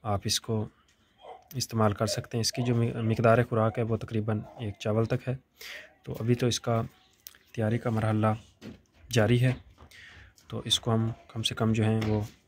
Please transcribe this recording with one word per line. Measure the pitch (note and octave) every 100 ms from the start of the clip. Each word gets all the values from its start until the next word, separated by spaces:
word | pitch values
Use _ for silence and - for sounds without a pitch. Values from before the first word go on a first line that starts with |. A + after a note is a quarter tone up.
| A2+
आप | G2+ G#2+
इसको | - - A2 G#2 _ _ _ _ _ - - _ C3
इस्तेमाल | - A2+ G#2+
कर | G#2 G#2+
सकते | - - A#2+
हैं। |
इसकी | A2 -
जो | B2 A#2
मि-, | A#2 -
मिकदार | A2+ A2 A#2 A2+
खुराक | A#2+ A2+ A2 A#2
है |
वो | A2+ A2
तकरीबन | - A2+ G#2+ G#2+ G#2 -
एक | A2+ G2
चावल | A2 G#2+ A2+
तक | B2+ -
है। | B2+ _ _ - - - _ -
तो |
अभी | B2 A2+ A#2+
तो | B2
इसका | A2 - A2+ B2+ _ _ _ - - _ -
तैयारी | G#2+ A#2
का | B2
मरहला | A2 A2 A2 A2 A2 - _ - - _ _ -
जारी | A#2+ G#2+ B2
है, | B2+ C3 - - - - - - - _ _
तो | A2
इसको | A#2 G#2+ -
हम | A2+ A2+ A2+ -
कम | A#2
से | A2 -
कम | A2
जो | A2
है | G#2+ A2
वो | A2 G#2+ A2 -